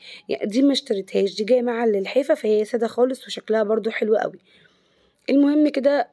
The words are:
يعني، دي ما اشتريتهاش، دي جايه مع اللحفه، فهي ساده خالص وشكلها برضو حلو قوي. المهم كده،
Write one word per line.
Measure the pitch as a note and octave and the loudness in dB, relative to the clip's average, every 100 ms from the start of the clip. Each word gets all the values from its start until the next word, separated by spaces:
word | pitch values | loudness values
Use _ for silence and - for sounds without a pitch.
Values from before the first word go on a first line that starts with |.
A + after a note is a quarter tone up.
| - - - | -20 -14 -8
يعني، | - G#3+ | -6 -2
دي | A3+ | 2
ما | C#4 | 2
اشتريتهاش، | C4 - G3 F#3+ G3 G3 F3+ | 2 -2 -6 -4 -2 -2 -2
دي | |
جايه | G#3 B3 | 0 2
مع | A#3+ A#3 | 0 0
اللحفه، | A#3 G3 F#3+ B3+ C#4 | 0 0 0 -2 0
فهي | - G#3+ G#3+ | 0 2 0
ساده | G#3+ A#3 A3+ | 0 -2 -2
خالص | - B3+ C4 - | 0 0 -2 -10
وشكلها | - - A3 | -10 -4 -2
برضو | G#3 A3 G#3+ | 0 -2 -2
حلو | - A3 A3 | -4 0 0
قوي. | - - _ _ _ _ _ _ _ _ - | -2 -8 _ _ _ _ _ _ _ _ 0
المهم | C#4 C#4+ D4+ D4 | 2 4 4 2
كده، | C4+ C4 C#4+ - | 2 0 0 -2